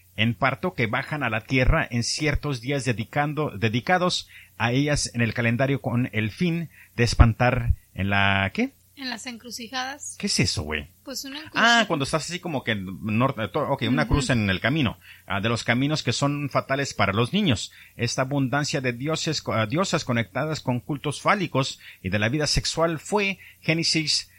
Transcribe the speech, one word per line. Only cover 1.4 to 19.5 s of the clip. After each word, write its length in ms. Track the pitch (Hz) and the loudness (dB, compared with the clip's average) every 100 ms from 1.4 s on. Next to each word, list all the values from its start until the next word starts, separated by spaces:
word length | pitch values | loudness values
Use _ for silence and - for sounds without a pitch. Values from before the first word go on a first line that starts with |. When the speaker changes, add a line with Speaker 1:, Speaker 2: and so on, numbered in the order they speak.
Speaker 1:
tierra 460 | - 131 127 156 127 | 0 2 4 4 0
en 140 | 117 | -2
ciertos 580 | 113 - 147 127 147 127 | -2 -2 0 0 -2 -6
días 240 | 120 143 127 | -4 -2 -2
dedicando, 640 | 107 110 147 151 - 147 98 | -2 -2 -2 -2 -2 -4 -2
dedicados 680 | 113 117 - 185 180 - - - - _ | 0 0 2 2 2 0 -6 -20 -20 _
a 120 | 113 | 0
ellas 380 | 127 147 143 - - | 2 2 0 -2 0
en 60 | |
el 120 | 117 | 0
calendario 480 | 113 117 120 135 139 | 2 0 2 2 0
con 300 | 127 120 127 | 0 0 0
el 160 | 110 107 | -2 -2
fin 400 | - 180 170 165 - - - | 0 -2 -2 -6 -14 -12 0
de 100 | 117 | 2
espantar 680 | - 117 - 123 120 117 - - - | 8 6 8 2 2 0 0 -2 -4
en 160 | 98 | 0
la, 400 | 101 98 98 98 | 4 4 4 2
¿qué? 200 | - 262 - _ - | 0 -4 -6 _ -12
Speaker 2:
En 120 | 262 | -10
las 160 | 226 262 | -8 -10
encrucijadas. 880 | 233 247 - 226 262 262 285 - - | -14 -14 -12 -8 -6 -8 -8 -14 -6
Speaker 1:
¿Qué 80 | 202 | -2
es 140 | - | 2
eso, 240 | - - | 2 0
güey? 240 | 76 76 76 _ - | -4 -4 -6 _ -14
Speaker 2:
Pues 180 | 262 | -12
una 160 | 277 285 | -10 -12
cruz. 100 | 311 | -6
Speaker 1:
Ah, 300 | - 226 233 220 | 2 4 6 4
cuando 160 | 160 | 0
estás 220 | 135 160 143 | 0 -2 -4
así 120 | 175 | -8
como 240 | - 131 | -6 -4
que 80 | - | -2
en 160 | 104 95 92 | -4 -4 -6
norte, 440 | 110 107 131 - 104 | -2 2 2 0 -4
to-, 220 | 156 123 | -2 -2
ok, 120 | 139 131 | -2 0
una 180 | 139 - | 0 2
Speaker 2:
Ujú. 80 | |
Speaker 1:
cruz 180 | 147 135 | 2 2
en 180 | 120 101 | 2 2
el 100 | 92 | 0
camino. 380 | 113 156 117 - - - - | 0 2 0 -2 -14 -20 -6
Ah, 120 | 98 | -2
de 100 | 110 | 0
los 140 | 117 | -2
caminos 380 | - 123 143 156 | 0 2 2 0
que 120 | - | -2
son 360 | - 143 143 143 | 0 0 -2 -2
fatales 460 | 135 - 135 135 - | -2 0 -2 -2 0
para 180 | 98 | 2
los 180 | 98 120 | 2 2
niños. 400 | 190 196 98 - - - - | 2 2 0 -2 -14 -20 -6
Esta 280 | 117 - | -4 -2
abundancia 580 | 131 143 131 139 147 147 | -2 0 0 0 0 -2
de 120 | 127 | -2
dioses, 500 | 120 143 156 - 151 | -4 -4 -2 -2 -4
co-, 100 | - | -2